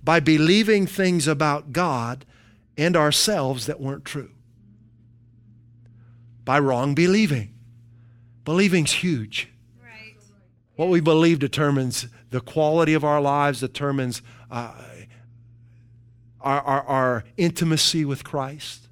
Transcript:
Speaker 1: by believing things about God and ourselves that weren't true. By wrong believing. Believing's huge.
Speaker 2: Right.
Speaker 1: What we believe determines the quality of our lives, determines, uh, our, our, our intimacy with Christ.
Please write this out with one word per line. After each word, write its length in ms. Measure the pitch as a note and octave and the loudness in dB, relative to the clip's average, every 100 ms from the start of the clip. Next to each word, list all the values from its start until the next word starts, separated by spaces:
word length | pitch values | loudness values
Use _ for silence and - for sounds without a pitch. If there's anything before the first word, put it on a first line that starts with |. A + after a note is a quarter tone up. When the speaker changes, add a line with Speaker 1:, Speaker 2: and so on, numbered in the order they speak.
Speaker 1:
by 160 | - E3 | 4 2
believing 680 | D3 D#3 D#3 G3 A3 G#3 F#3+ | 4 4 4 4 4 2 0
things 400 | - F#3 F3+ D3 | 0 0 2 0
about 440 | D3 D#3 D3 D3 | 0 0 -2 -4
God 520 | C3 F3+ C3 A#2 B2+ - _ _ _ _ - | -4 -2 -2 -4 -8 -16 _ _ _ _ -4
and 200 | D#3 E3+ | 0 2
ourselves 720 | D3 D3 - G3+ C3 C3 A#2 | 2 2 0 0 -2 -4 -6
that 140 | C#3+ | -6
weren't 240 | C3+ C#3 | -8 -10
true. 260 | - D3 B2+ _ _ _ _ _ - _ _ _ _ _ _ - - - - - - - - - | -10 -12 -12 _ _ _ _ _ -20 _ _ _ _ _ _ -20 -20 -20 -20 -20 -20 -20 -20 -16
By 140 | - C#3 | 0 2
wrong 340 | C#3 B2 C3+ | 2 0 0
believing. 580 | C#3+ F3 G3 G#3+ C#3 G2+ - - - - - - _ - - - | 2 2 4 2 -2 -6 -16 -20 -20 -20 -20 -20 _ -20 -18 -4
Believing's 460 | E3+ G3+ F3+ D3 | 2 4 2 2
huge. 580 | - F3+ D3 G#2+ - - _ _ _ | 0 -2 -2 -4 -10 -12 _ _ _
Speaker 2:
Right. 300 | A#3+ A3 A3 - _ _ _ _ _ - | -20 -20 -20 -20 _ _ _ _ _ -4
Speaker 1:
What 120 | E3+ | 2
we 120 | F3 | 2
believe 380 | D#3+ D#3 E3 E3 | 4 6 6 4
determines 680 | C3+ - D3 C#3 B2+ A2+ A#2+ - - | 0 -2 0 0 -2 -6 -10 -18 -8
the 100 | B2+ | -8
quality 540 | B2 - D3+ D#3+ E3 | -6 0 2 2 2
of 100 | D#3 | 2
our 160 | D3+ D3 | 2 0
lives, 400 | C#3+ C#3+ C#3+ B2+ | 2 2 0 -2
determines, 600 | C3+ - C#3+ C#3 B2+ A#2 - - - | -8 -6 -4 -2 -4 -6 -14 -20 -14
uh, 220 | A#2+ A#2 A#2 - A2 G#2+ - - - - - - - - - _ _ - - | -12 -12 -16 -20 -20 -20 -20 -20 -20 -20 -20 -20 -20 -20 -20 _ _ -20 -10
our, 220 | C3+ C#3 | -4 -2
our, 200 | C3+ C3+ | 0 -2
our 400 | C3 C3+ B2+ A#2+ - - | 0 0 0 -2 -8 -2
intimacy 720 | E3+ E3+ E3 D#3 - E3+ D3 | -2 0 -2 0 0 0 -4
with 180 | C3+ | -6
Christ. 640 | - D3+ C3+ D3 - - - | -8 -8 -8 -10 -16 -18 -20